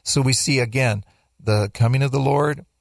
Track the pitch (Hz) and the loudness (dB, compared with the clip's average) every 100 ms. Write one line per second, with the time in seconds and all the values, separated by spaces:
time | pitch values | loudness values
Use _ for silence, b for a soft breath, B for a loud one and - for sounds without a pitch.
0 | - 147 131 120 - 135 117 127 127 104 | -4 0 0 0 0 0 0 0 -2 -2
1 | - _ _ _ 110 107 101 - 117 131 | -8 _ _ _ -2 0 0 0 2 2
2 | 139 135 135 143 147 147 - _ | 0 0 0 0 0 -4 -10 _